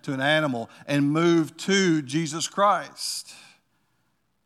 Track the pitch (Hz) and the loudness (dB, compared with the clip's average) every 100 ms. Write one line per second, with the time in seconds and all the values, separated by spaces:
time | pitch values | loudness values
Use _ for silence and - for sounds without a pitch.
0 | - 135 143 156 151 120 - - - 143 | -8 -2 0 2 0 -4 -8 -12 -4 0
1 | 143 156 170 170 139 - 185 196 185 156 | 0 2 4 2 0 -4 0 2 2 2
2 | 127 151 156 160 - - 202 220 139 - | 0 -4 -4 -6 -6 0 2 2 -4 -12
3 | - - - - - _ _ _ _ _ | -10 -10 -12 -20 -20 _ _ _ _ _
4 | _ _ _ _ | _ _ _ _